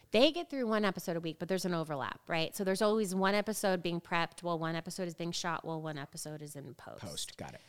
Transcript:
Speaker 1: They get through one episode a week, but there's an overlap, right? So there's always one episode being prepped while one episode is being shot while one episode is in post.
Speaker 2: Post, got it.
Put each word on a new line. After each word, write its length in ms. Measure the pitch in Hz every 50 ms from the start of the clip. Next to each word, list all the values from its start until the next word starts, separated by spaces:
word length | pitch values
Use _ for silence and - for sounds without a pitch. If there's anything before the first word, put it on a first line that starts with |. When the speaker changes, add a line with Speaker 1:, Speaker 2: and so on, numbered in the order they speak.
| - _
Speaker 1:
They 200 | - 214 254 320
get 200 | 285 349 349 -
through 160 | - 269 247
one 180 | 220 220 214 214
episode 320 | 196 185 185 - - 170
a 40 | 165
week, 160 | 165 165 156 -
but 100 | 175 -
there's 160 | 190 185 175
an 80 | 180 180
overlap, 480 | 165 160 151 151 139 120 104 - - -
right? 280 | - 170 165 160 - -
So 100 | - 202
there's 180 | 185 190 185 220
always 320 | 214 214 226 220 185 185
one 200 | 190 190 190 202
episode 460 | 208 202 - 214 - - 196 185 180 165
being 160 | 175 170 170
prepped 420 | - - 180 170 170 - - - 175
while 160 | 175 170 160
one 160 | 165 160 165
episode 320 | 165 165 185 170 - 185 175
is 60 | 160
being 160 | - 170 170 175
shot 320 | - - 175 165 - -
while 160 | - 160 160
one 160 | 156 160 151
episode 460 | 143 139 147 - 160 - 151 151 147 147
is 120 | 147 151
in 180 | 143 123 127 -
post. 240 | - - - - -
Speaker 2:
Post, 360 | 104 92 73 - - - - -
got 160 | - - -
it. 60 | - -